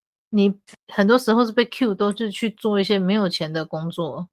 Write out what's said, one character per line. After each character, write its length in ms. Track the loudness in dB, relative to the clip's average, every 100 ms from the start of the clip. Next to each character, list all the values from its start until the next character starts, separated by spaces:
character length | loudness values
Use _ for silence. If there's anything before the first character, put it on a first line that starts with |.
| _ _ _
你 220 | 2 2 0 _ -20 _
很 180 | 0 4
多 120 | 4
时 140 | 4
候 120 | 2
是 80 | 2
被 120 | 0 -2
cue 280 | -2 -2
都 200 | 0 -2 -2
是 140 | -6
去 200 | -4 -6
做 300 | -4 -2 0
一 40 |
些 140 | 2 0
没 160 | 2
有 140 | 0 0
钱 240 | -2 -4
的 120 | -6
工 260 | -6 -6 -6
作。 380 | -6 -6 -8 -12